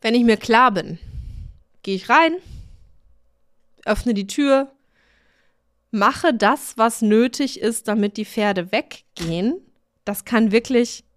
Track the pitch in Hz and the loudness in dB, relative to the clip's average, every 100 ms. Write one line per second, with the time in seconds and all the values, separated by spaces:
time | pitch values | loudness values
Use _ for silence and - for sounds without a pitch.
0 | 226 240 233 214 - 226 254 196 - 170 | 2 2 4 2 2 4 4 2 -6 -12
1 | - - - - - - _ _ - 190 | -14 -14 -14 -14 -16 -18 _ _ -8 -8
2 | - 262 320 349 - - - - - - | 2 4 4 0 -10 -20 -20 -20 -20 -20
3 | _ _ _ _ _ _ _ _ - 214 | _ _ _ _ _ _ _ _ -4 -2
4 | 247 208 202 - 285 269 269 _ _ _ | 0 -2 -4 -2 2 2 0 _ _ _
5 | _ _ _ _ _ _ _ _ _ 220 | _ _ _ _ _ _ _ _ _ 0
6 | 202 269 349 240 202 285 - - 226 - | 0 2 0 2 2 2 -4 0 0 2
7 | 220 208 247 247 277 - 220 233 - 214 | 2 4 2 0 -6 -2 -4 -4 -4 -2
8 | 202 208 214 - 208 190 175 220 302 - | -2 -4 -8 -2 -2 -2 -2 -4 -6 -16
9 | _ - 170 165 202 349 _ _ _ _ | _ -10 -6 -2 -2 -4 _ _ _ _
10 | - 202 - 240 220 214 233 247 233 - | -10 -8 -2 2 2 2 2 0 0 -4
11 | _ | _